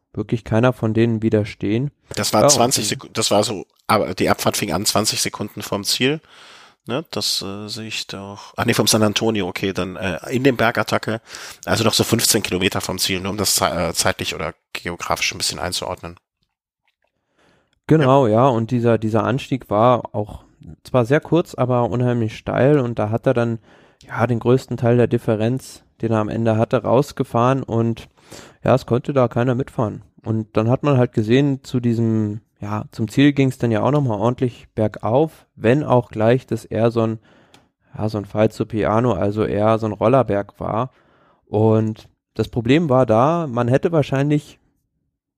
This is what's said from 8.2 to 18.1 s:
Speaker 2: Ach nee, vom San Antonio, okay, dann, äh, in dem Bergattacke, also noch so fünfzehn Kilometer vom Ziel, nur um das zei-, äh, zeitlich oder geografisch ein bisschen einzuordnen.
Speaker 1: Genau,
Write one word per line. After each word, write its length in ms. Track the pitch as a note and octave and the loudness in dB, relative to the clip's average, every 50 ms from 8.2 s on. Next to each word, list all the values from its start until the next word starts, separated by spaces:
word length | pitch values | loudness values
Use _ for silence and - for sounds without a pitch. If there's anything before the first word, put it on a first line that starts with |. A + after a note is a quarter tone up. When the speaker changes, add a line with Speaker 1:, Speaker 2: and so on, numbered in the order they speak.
| G2 G2+ G2+ G2+ - - - - | -12 -14 -14 -16 -18 -14 -6 -4
Speaker 2:
Ach 80 | F#2 | 0
nee, 80 | A2 A2+ | 0 2
vom 140 | - A2+ G#2+ | 2 2 2
San 160 | - A2 G#2+ | 2 2 2
Antonio, 440 | G#2+ G2+ - A#2 A2+ A2 G#2 F#2+ F2+ | 2 0 0 0 0 0 0 -2 -4
okay, 240 | F#2 - - G2 | -4 -4 -4 -4
dann, 240 | F#2 F#2+ F#2 F#2 F#2 | -4 -4 -6 -6 -6
äh, 220 | D#2 F#2 F#2+ F2 - - - - | -8 -6 -6 -6 -6 -8 -4 -2
in 80 | A#2+ B2+ | 0 2
dem 140 | C#3 C3 A2+ | 2 2 2
Bergattacke, 640 | A#2+ A2+ A#2+ - A2 - - - - - A2 A#2 _ - - - - - - - - | 0 0 0 0 -2 0 -2 -4 -2 -4 -6 -6 _ -12 -20 -18 -18 -18 -18 -12 -6
also 200 | - F2 G#2 A2 | -2 0 0 2
noch 80 | - - | 2 2
so 100 | - - | 0 0
fünfzehn 400 | - - A2+ - - - A2 F#2+ | 2 0 0 2 2 0 0 0
Kilometer 380 | - - F2+ F#2+ - - G2 | -2 -4 0 0 0 -2 -2
vom 180 | - - F#2+ F#2 | -6 -6 -6 -4
Ziel, 220 | - - G2 F#2 | -4 -4 -4 -4
nur 100 | F#2 G2 | -4 -6
um 60 | F#2+ G#2 | -4 -2
das 180 | G2 - - | -2 -2 0
zei-, 360 | - G2+ F2 - E2 E2 E2 | 0 0 0 0 0 -4 -4
äh, 20 | E2+ | -2
zeitlich 420 | - - G2+ F#2 - F#2 - E2+ | -2 0 -2 -2 -2 -4 -8 -6
oder 180 | D#2 E2 D#2+ F2 _ _ _ - | -6 -8 -8 -10 _ _ _ -16
geografisch 600 | - - F2 F2 E2+ - - E2+ - - - - | -12 -10 -10 -10 -8 -6 -6 -4 -4 -4 -6 -6
ein 40 | E2 | -4
bisschen 220 | E2 - - D2+ | -6 -6 -6 -6
einzuordnen. 580 | C#2+ F2 F2+ - - - F2+ - - E2+ F2 _ _ _ _ _ _ _ _ _ _ _ _ _ _ _ _ _ _ _ _ _ _ _ _ _ _ _ _ _ _ _ _ _ _ - | -6 -6 -6 -6 -8 -8 -10 -10 -12 -14 -16 _ _ _ _ _ _ _ _ _ _ _ _ _ _ _ _ _ _ _ _ _ _ _ _ _ _ _ _ _ _ _ _ _ _ 2
Speaker 1:
Genau, 400 | C#3 D#3+ D3 B2+ | 4 4 6 6